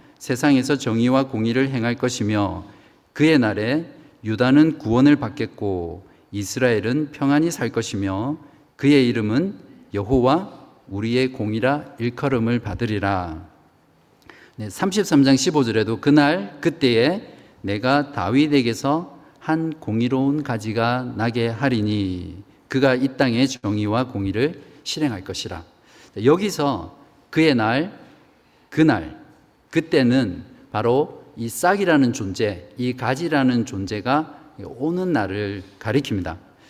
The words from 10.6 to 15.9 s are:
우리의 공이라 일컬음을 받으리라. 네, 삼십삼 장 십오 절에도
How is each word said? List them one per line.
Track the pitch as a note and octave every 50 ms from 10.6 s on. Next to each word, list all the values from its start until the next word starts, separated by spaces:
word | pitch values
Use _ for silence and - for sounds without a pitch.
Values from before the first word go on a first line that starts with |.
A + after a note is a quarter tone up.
| - - - _ _ -
우리의 | F#2+ G2+ G#2 A2+ A#2 B2 C3 C3
공이라 | C3 B2+ G#2+ G#2 G#2+ A2+ G#2+ B2+ C#3+ D3 D3 - - -
일컬음을 | A#2 B2 B2 - - C#3 C3 A#2+ A2+ A2+ A#2+ A#2+
받으리라. | - G#2+ F#2 - A#2 A2 G#2+ G2+ F#2 G2 G2+ F#2 F2+ E2+ D#2 E2 F2+ - _ _ _ _ _ _ _ _ _ _ _ _ _ _ _ - - - - - _ -
네, | A2 G#2+
삼십삼 | - - F#3+ G3 F#3 G#3+ G3 - E3+ C#3+ C#3
장 | C3+ C3+ B2+
십오 | - F3+ D#3+ D3+ C3+
절에도 | A2+ G#2+ A2 G#2+ A2